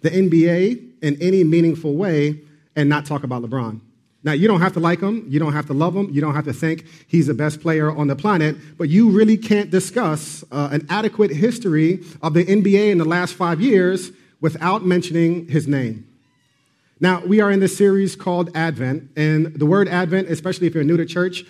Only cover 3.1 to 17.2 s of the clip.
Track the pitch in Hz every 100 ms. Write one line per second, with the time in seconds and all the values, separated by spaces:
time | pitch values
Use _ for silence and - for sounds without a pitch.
3.1 | 147 135 123 120 131 117 107 - _ _
4.1 | _ 147 147 208 190 185 180 165 175 196
5.1 | 226 165 143 160 147 147 139 170 185 202
6.1 | 143 156 143 147 135 160 160 - - _
7.1 | 170 143 127 151 151 170 160 151 151 147
8.1 | 139 208 190 156 147 - - 165 175 226
9.1 | 196 220 220 - 208 190 180 185 240 196
10.1 | 151 - - - 135 143 147 151 190 220
11.1 | 208 208 147 220 240 196 156 160 180 -
12.1 | - 160 156 175 202 202 196 208 190 160
13.1 | 175 175 - 175 165 247 202 180 185 -
14.1 | - _ _ 160 160 170 208 185 180 170
15.1 | 160 170 175 170 151 139 139 120 107 -
16.1 | _ _ _ _ _ _ _ _ - 175
17.1 | 180